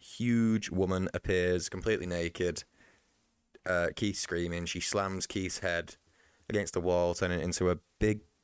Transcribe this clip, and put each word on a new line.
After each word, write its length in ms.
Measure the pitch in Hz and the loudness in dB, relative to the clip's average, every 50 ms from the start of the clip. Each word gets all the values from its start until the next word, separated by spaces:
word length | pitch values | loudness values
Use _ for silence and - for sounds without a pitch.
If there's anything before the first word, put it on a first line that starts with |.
huge 680 | - - - - 117 120 120 117 113 113 110 107 104 - | -20 -14 -8 -2 2 2 4 4 4 4 2 2 0 -2
woman 400 | - 92 95 90 95 92 92 92 - | 0 0 2 2 2 2 0 0 -2
appears, 540 | - - - 95 90 90 90 90 90 80 - | -4 -2 0 2 2 4 4 2 2 0 -2
completely 360 | - 95 - 113 110 - - 90 | -6 -4 -2 0 0 0 0 -2
naked. 560 | 87 87 85 85 - - 90 87 82 - - - _ _ - - _ _ _ _ _ _ _ _ _ _ _ _ - - - | -2 -2 -2 -2 -2 0 0 0 0 -2 -6 -12 _ _ -20 -20 _ _ _ _ _ _ _ _ _ _ _ _ -20 -10 -4
Uh, 240 | 92 90 87 85 85 - | -2 0 2 2 0 0
Keith's 240 | - 117 104 95 - | 0 -2 -2 0 -2
screaming. 440 | - - 87 85 87 87 85 87 87 | -4 -2 -2 -2 -2 -2 -2 -4 -4
She 140 | 82 - 87 | -4 -6 -4
slams 480 | - - - 104 98 95 95 95 87 - | -4 -2 0 0 0 0 -2 -4 -4 -4
Keith's 320 | - 101 95 90 - - | -4 -4 -4 -4 -4 -4
head 380 | - 90 85 85 87 - - - _ _ _ _ _ _ _ _ _ - | -2 -2 -2 -2 -4 -6 -10 -20 _ _ _ _ _ _ _ _ _ -2
against 240 | 107 104 101 - - | -2 -2 0 0 -2
the 80 | 92 | -2
wall, 320 | 85 90 87 87 87 87 87 | 2 2 4 4 4 2 2
turning 260 | - 98 90 90 85 | 0 0 0 0 0
it 40 | 71 | 0
into 260 | 90 87 - 92 90 | -2 0 0 2 2
a 100 | 87 80 - _ _ - | 2 0 -2 _ _ 0
big 220 | 110 107 107 107 - _ _ _ | 0 2 2 0 -4 _ _ _